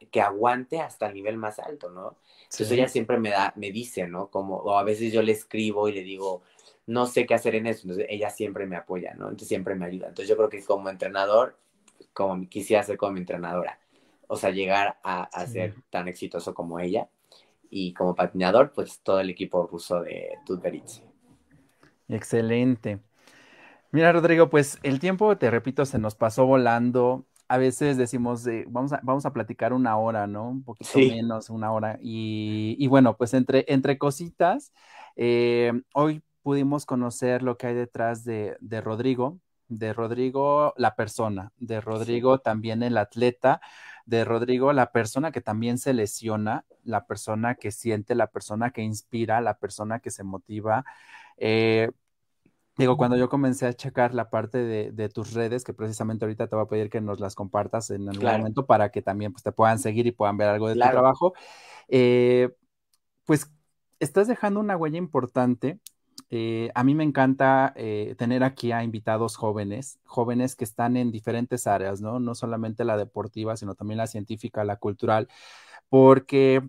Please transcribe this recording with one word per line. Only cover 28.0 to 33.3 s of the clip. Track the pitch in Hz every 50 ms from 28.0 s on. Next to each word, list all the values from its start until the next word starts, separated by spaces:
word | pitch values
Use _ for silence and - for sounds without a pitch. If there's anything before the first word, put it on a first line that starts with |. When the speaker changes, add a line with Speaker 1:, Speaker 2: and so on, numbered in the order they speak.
| 123 120 - 127 120 120 120 117 117
Speaker 2:
de, | 120 117 113 - -
vamos | 117 120 131 143 143
a, | - -
vamos | 123 131 143 143
a | 139 135
platicar | 117 110 - 123 - 120 117 123
una | 127 127 117 110 107
hora, | 110 113 113 107 101 101
¿no? | 101 104 110 120
Un | 127 135 131
poquito | 123 113 - 113 - - 139
Speaker 1:
Sí. | 135
Speaker 2:
menos, | 131 120 113 117 117 113 110 107 -
una | 113 110 107 107 110
hora. | 110 110 107 110 - -
Y, | 117 113 110 110 107 110 107 107 107 107 107 107 110 117 -
y | 143 131
bueno, | 135 135 131 120 107
pues, | - 127 117